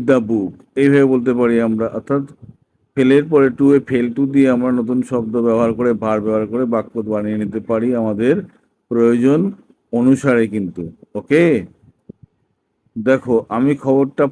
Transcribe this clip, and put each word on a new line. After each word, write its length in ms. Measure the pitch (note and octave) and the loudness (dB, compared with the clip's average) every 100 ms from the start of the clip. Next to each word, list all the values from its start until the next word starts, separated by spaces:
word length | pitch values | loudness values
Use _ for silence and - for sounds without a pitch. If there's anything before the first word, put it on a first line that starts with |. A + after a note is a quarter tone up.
| B2 | 0
the 100 | B2+ A2 | 0 0
book। 220 | A2+ F#2 - _ - | -2 -4 -8 _ 0
এইভাবে 260 | C#3 C#3+ C3+ | 4 4 4
বলতে 180 | C3 B2 B2 | 2 0 0
পারি 160 | A#2+ A#2 A2+ | 2 2 0
আমরা, 160 | A2 A2+ A2 | -2 -4 -6
অর্থাৎ 260 | - C#3 C#3 - - - _ _ _ - | -4 -4 -6 -16 -20 -20 _ _ _ 0
ফেলের 280 | C3 C#3 D3+ | 2 2 4
পরে 160 | D3+ C3+ A#2+ | 2 2 2
to 80 | C#3 C#3 | 2 2
এ 20 | - | 2
fail 180 | B2+ B2 A#2+ | -2 -2 -2
to 80 | C3+ | 0
দিয়ে 140 | C#3 C3+ A#2+ | 2 2 2
আমরা 160 | B2+ B2 | 0 -2
নতুন 200 | A#2 B2+ B2 | -2 -2 -2
শব্দ 240 | B2 A2 A#2+ A#2 | -4 -4 -2 0
ব্যবহার 240 | A2+ A#2 A2 | 0 0 0
করে, 140 | B2 A2+ | -2 -2
ভার্ব 200 | A2 G#2+ G#2+ | -2 -2 -2
ব্যবহার 200 | A2 G#2+ | -2 -2
করে 140 | A#2 B2+ A2+ | -4 -2 -4
বাক্য 180 | G#2+ A#2 G#2+ | -4 -8 -6
বানিয়ে 240 | G#2+ G#2 G#2+ | -4 -4 -4
নিতে 180 | G#2+ A2 G#2 | -6 -6 -4
পারি 180 | A2+ A#2+ A#2+ | -2 -2 -2
আমাদের 340 | A2 G#2 A#2+ F3+ F3+ _ _ _ - | -2 0 0 0 -4 _ _ _ -4
প্রয়োজন 480 | A#2 A#2 A#2+ B2+ D#3 G3 G3 _ _ _ A#2+ | 2 2 4 2 2 0 -6 _ _ _ 0
অনুসারে 440 | B2+ C3+ C#3 A#2+ A2 | 2 2 2 0 0
কিন্তু। 300 | G#2+ F#2 F2 E2 - _ F2 | -2 -6 -8 -12 -14 _ -10
ওকে, 240 | - D3+ E3+ B2 E2+ _ _ _ - - - _ _ _ _ _ _ A2 A2 | 0 2 4 2 -4 _ _ _ -20 -20 -20 _ _ _ _ _ _ -6 0
দেখো, 280 | C3 A#2+ A#2 - A2+ | 0 0 -2 -2 -2
আমি 160 | C3+ C#3 | -2 -2
খবরটা 420 | C3+ C3+ C3+ - C#3+ | 0 0 0 -2 -4